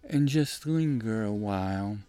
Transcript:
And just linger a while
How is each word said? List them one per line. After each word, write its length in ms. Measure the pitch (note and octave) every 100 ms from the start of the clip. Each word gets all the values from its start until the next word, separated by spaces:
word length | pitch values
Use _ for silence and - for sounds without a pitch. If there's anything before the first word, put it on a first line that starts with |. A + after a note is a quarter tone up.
And 240 | - D3 C#3+
just 380 | D3+ D3 - D3+
linger 580 | D#3+ D#3+ C3+ A2+ A2
a 80 | G#2+
while 680 | G#2 G#2 G2 F#2+ F#2+ G2+ G#2